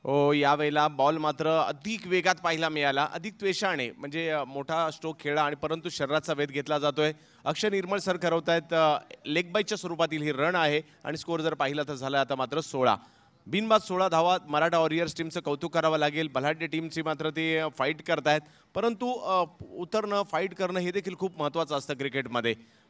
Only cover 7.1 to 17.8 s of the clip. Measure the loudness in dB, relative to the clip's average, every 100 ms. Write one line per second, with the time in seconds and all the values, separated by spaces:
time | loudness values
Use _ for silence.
7.1 | -2 _ _ -6 -2 0 0 0 -2 -2
8.1 | 0 2 0 2 0 2 2 4 2 -4
9.1 | -14 -2 -2 0 -2 -2 -4 -6 0 0
10.1 | 0 -2 0 0 2 2 2 -2 _ -8
11.1 | -8 -4 -2 -2 0 -2 -2 -4 -4 0
12.1 | 0 0 0 -2 -4 -4 2 4 2 -2
13.1 | _ _ _ -4 -4 2 2 2 0 2
14.1 | 4 4 2 0 2 4 4 2 2 -2
15.1 | -4 -6 -4 -4 -4 -2 2 2 2 2
16.1 | 0 -2 0 0 -2 -4 -4 -6 -6 -4
17.1 | -4 -4 -2 0 0 -2 -2